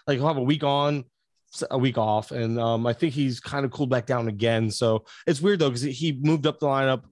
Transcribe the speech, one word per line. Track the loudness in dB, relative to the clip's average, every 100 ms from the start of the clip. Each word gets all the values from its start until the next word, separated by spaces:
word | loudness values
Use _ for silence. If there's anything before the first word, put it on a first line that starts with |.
| -4
like, | 0
he'll | 0
have | 0
a |
week | 0 0 2
on, | 2 0 -2 -6 _ _ _ _
s-, | -12 -4
a | 0
week | 0 2
off, | 2 0 -2
and, | -4 -2 0
um, | 0 0 0
I |
think | 0 -2
he's | 0 -2 -2
kind | -6 -4 -4
of |
cooled | -2 0
back | 0 0
down | -2 -2
again. | 0 0 2 0
So | 0 0 0 -4 -8 -2
it's | 0
weird | 2 2
though | 0
'cause | 0
he | -6 -2 -4 0
moved | 2 2 0
up | 0
the | 0
lineup, | 2 2 0 -4